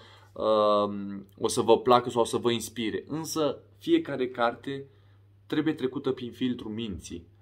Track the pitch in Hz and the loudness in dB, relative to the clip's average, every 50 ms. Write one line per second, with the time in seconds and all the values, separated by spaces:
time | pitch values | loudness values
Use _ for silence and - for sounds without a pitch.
0 | - - - - - - - - 101 107 110 107 107 104 104 104 104 101 101 101 | -8 -20 -20 -20 -20 -18 -8 -2 0 2 4 4 4 4 4 4 2 0 -2 -4
1 | 98 98 98 98 - - - - - 107 - - 107 107 113 - - 127 123 123 | -8 -8 -8 -10 -12 -14 -8 -4 -4 -2 0 2 4 6 6 6 8 6 6 6
2 | 120 120 110 120 113 - - 110 104 120 120 113 104 - 104 120 113 104 95 92 | 6 2 0 0 0 0 0 0 0 0 0 0 -2 -6 -8 -6 -4 -4 -4 -4
3 | - - 135 156 160 - - 160 151 139 117 - - - _ - - 165 165 160 | -6 -6 -8 -8 -8 -6 -4 -2 -2 -2 -2 -6 -10 -20 _ -10 -2 2 2 2
4 | 160 - 139 127 131 127 127 123 120 117 117 - - 143 139 139 139 - - _ | 2 0 -4 -4 -4 -4 -2 0 0 0 0 -2 -8 -10 -10 -10 -10 -14 -20 _
5 | _ _ - - - - _ _ _ - 147 151 147 156 147 - 127 127 - 139 | _ _ -20 -20 -20 -20 _ _ _ -6 -4 -2 0 0 -2 -2 -2 -4 -4 -4
6 | 135 131 127 - 123 117 107 - 131 123 120 - - 110 107 110 117 110 92 - | -4 -4 -4 -4 -6 -10 -6 -4 -2 -2 -2 -4 -6 -8 -8 -8 -8 -8 -8 -10
7 | - - 85 85 80 - _ _ | -12 -12 -14 -14 -14 -18 _ _